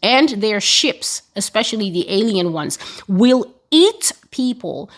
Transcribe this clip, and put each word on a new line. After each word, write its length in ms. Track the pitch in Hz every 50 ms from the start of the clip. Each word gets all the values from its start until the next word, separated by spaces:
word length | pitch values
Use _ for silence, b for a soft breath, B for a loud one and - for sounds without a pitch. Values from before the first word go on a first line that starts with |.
and 260 | - 214 247 262 302 285
their 320 | 254 202 208 220 208 202
ships, 640 | - - - - - 277 - - - - - - - _ -
especially 540 | 202 - - - 214 233 - 233 220 208 196
the 200 | 165 180 - -
alien 420 | 190 196 220 226 208 185 175 175
ones, 240 | 160 156 147 - - - B B B B B
will 480 | B 190 180 233 247 254 254 214 - - _ _ -
eat 400 | 302 311 359 415 453 - - - - _ _ _
people 580 | - - 254 247 247 247 - 170 135 139 147 - B